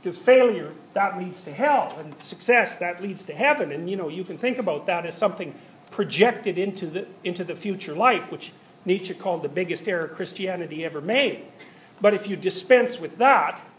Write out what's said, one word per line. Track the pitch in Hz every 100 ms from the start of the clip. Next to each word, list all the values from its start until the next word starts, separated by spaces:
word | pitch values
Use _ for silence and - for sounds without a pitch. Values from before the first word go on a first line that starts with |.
Because | 185 165
failure, | - 254 247 190 151 - -
that | 196 196 185
leads | 180 -
to | 160
hell, | 143 285 269 - 160
and | 151 143
success, | - 180 - 240 190 -
that | 175 175
leads | 196 185
to | -
heaven. | 147 269 294 156
And, | 143 170
you | 196
know, | 160
you | 165
can | 185 160
think | 247 254
about | 202 147
that | 170 170 165
as | -
something | 208 - 165 - - - -
projected | - 185 160 196 - 214 170
into | 196 185 165
the, | 165 - -
into | 180 175
the | 170
future | 156 202 185 -
life, | 151 247 202 -
which | 117 - - - -
Nietzsche | - 190 190
called | 185 196 165
the | 143
biggest | 143 180 - 220
error | 180 160
Christianity | - 175 - 185 180 165 156
ever | 160 147
made. | 160 254 269 - - - - - - -
But | 202
if | 202 202
you | 175
dispense | 180 180 - 247 233 -
with | 160 180
that | 254 240 151 - -